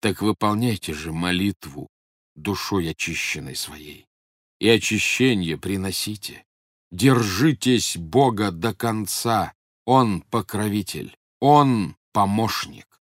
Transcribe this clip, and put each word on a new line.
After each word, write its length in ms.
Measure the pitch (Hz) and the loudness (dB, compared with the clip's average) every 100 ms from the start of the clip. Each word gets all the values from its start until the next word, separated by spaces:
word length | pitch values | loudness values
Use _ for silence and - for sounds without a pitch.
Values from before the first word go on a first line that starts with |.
Так 220 | 110 95 | -2 0
выполняйте 720 | 104 101 107 104 123 104 - | 0 0 0 2 0 -2 -6
же 180 | 76 80 | -8 -8
молитву 760 | 80 87 90 101 95 - 71 65 _ _ _ _ | -4 -2 0 0 -2 -10 -14 -16 _ _ _ _
душой 560 | - 78 95 - 101 82 | -12 -6 -4 -2 -2 -2
очищенной 640 | 76 - 82 - 80 71 64 | -4 -6 -6 -6 -6 -8 -10
своей, 500 | - 76 76 73 _ _ _ _ _ _ | -10 -12 -18 -20 _ _ _ _ _ _
и 100 | 104 | 4
очищение 880 | 113 - 107 - - 127 113 85 76 | 4 2 -2 0 2 2 2 -2 -4
приносите. 880 | - 98 95 90 - 104 - - _ _ _ _ _ | -4 -4 -4 -6 -6 -8 -12 -16 _ _ _ _ _
Держитесь 1040 | 90 123 131 110 92 151 135 127 123 - - | 2 4 4 2 2 2 2 2 2 0 -6
Бога 540 | 82 123 135 107 107 | 0 4 4 2 -2
до 240 | 85 113 | -2 -4
конца, 760 | 98 117 110 104 - 117 110 85 - _ _ | -2 -4 -4 -4 -4 0 0 -2 -8 _ _
Он 380 | - 131 120 92 | 2 4 4 0
покровитель, 920 | - 117 98 104 107 104 98 78 - - _ _ | -2 -4 -4 -4 -2 -2 -4 -8 -12 -16 _ _
Он 560 | 135 147 139 120 87 - _ | 6 6 6 2 -2 -6 _
помощник. 880 | - 98 104 113 - - - - _ _ | 0 2 2 0 -2 -8 -14 -20 _ _